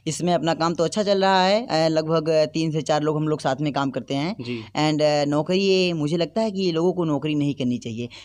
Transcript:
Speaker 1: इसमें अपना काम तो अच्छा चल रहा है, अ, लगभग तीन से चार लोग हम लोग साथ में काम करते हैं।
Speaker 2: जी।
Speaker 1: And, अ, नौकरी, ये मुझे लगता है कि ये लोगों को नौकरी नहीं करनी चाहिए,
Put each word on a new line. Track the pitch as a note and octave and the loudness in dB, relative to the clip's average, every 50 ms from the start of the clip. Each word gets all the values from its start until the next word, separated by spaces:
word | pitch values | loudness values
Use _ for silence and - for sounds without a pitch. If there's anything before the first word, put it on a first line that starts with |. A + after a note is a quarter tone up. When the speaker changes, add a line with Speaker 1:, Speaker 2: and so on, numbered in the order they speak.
| - | -8
Speaker 1:
इसमें | D#3+ D3 - D#3+ F3+ F3 | -6 -6 -2 0 0 0
अपना | D#3+ D3+ E3 D#3+ | 2 2 0 0
काम | D3 D#3+ E3+ E3+ | 0 0 -2 0
तो | E3 E3 | 0 -2
अच्छा | E3 - G#3+ G3+ | -2 0 -2 0
चल | G3+ G3 F#3+ | 2 2 2
रहा | F#3+ F#3+ F#3+ F#3 F#3 | 4 4 4 4 4
है, | F#3+ G3+ A3 B3 | 4 2 2 0
अ, | - D#3 D#3+ D#3+ | 0 0 0 2
लगभग | D#3+ D#3+ D#3 D#3+ D#3 E3 D#3+ D#3 E3 | 2 2 0 0 2 0 0 2 2
तीन | D#3 D#3 D3+ D3+ - D#3+ D#3+ D#3+ | 2 2 2 2 0 -2 -2 0
से | D3 D#3 | 0 -2
चार | C3+ - D3+ D3+ | 0 0 0 2
लोग | D3 D#3 D3 | 2 0 0
हम | D3+ D#3 | 0 0
लोग | D#3 D#3 D3+ | 0 -2 -2
साथ | - C#3+ C3+ C3 | 0 -2 -2 0
में | D3+ D3 B2+ | -2 -2 0
काम | C#3 C#3 C#3 | 0 -2 -2
करते | B2+ C3+ A#2+ - C#3 | -2 -6 -6 -4 -4
हैं। | C#3 D3 F3+ G#3+ - | -4 -4 -4 -6 -8
Speaker 2:
जी। | A#2+ A#2+ B2 A2+ A2 A2+ - | -8 -8 -8 -8 -10 -8 -4
Speaker 1:
And, | D3+ D3+ D#3 D#3 D3 | -2 0 0 2 2
अ, | D3+ D3+ D3 D3 C#3+ | 2 2 2 2 0
नौकरी, | C#3+ D3 D3+ D3+ E3 F#3 G3 | 0 0 -2 0 0 0 0
ये | G3 F#3+ F#3+ F#3 F3+ F3+ E3+ | 2 2 2 2 2 0 0
मुझे | D#3 D3 D3 E3+ | -2 -2 0 0
लगता | F3 E3 - - A3+ | 0 -2 -2 -2 -2
है | A3 A3 | -2 -2
कि | F#3+ F#3+ | -2 -2
ये | F#3+ F3 | -2 0
लोगों | D#3+ D#3 E3+ F#3 F3+ | 0 2 2 0 0
को | F3+ E3+ | 0 0
नौकरी | D#3+ D3 C3+ D3 D#3 D3+ | 0 0 0 0 -2 0
नहीं | D3 C#3+ C#3+ C3+ | 0 0 0 -2
करनी | - C3 B2 B2 | -2 -2 -2 -2
चाहिए, | A#2+ - A#2+ A2 A2+ A#2+ A#2+ - - - | -2 -6 -8 -8 -8 -8 -10 -10 -18 -18